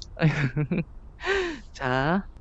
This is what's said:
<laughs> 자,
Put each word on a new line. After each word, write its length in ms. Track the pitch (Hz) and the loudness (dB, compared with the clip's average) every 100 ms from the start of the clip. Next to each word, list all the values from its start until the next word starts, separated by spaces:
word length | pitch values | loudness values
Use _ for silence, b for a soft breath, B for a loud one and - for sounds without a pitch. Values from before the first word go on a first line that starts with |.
| - - | -14 2
<laughs> 680 | 160 143 139 139 151 165 - - - - 359 392 359 285 - | 4 4 2 0 0 0 -2 -8 -16 -6 0 2 0 -4 -10
자, 540 | - 131 131 143 190 - - | -4 0 2 4 2 -2 -10